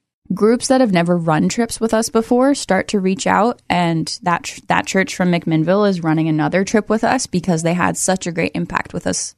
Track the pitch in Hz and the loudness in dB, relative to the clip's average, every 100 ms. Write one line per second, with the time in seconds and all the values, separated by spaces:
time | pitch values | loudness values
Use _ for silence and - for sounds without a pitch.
0 | _ _ - 180 208 240 - 262 254 180 | _ _ -8 0 2 2 2 2 4 2
1 | 170 180 165 156 185 - 226 - 220 220 | 2 0 2 0 0 0 -4 -2 -2 0
2 | 226 226 226 247 262 285 - 190 - 214 | 0 0 2 2 2 2 0 -2 0 0
3 | 190 190 - 185 214 240 - 175 175 165 | 0 -2 0 2 2 -2 -4 0 0 0
4 | 156 - 180 170 - - - 175 - 196 | -4 -6 -2 -4 -4 -12 -2 -2 0 0
5 | 185 - 180 175 165 160 156 196 208 190 | -2 0 0 0 0 0 2 2 2 0
6 | 160 160 160 151 151 170 196 220 208 - | 0 0 0 0 0 0 0 0 0 0
7 | 233 247 - 180 165 160 165 175 165 170 | 0 0 -2 -4 -2 0 0 0 -2 -2
8 | - 185 - 165 165 - 170 180 - 170 | -2 -2 -2 -4 -4 -4 -4 -4 -6 -8
9 | 180 180 - | -4 -4 -6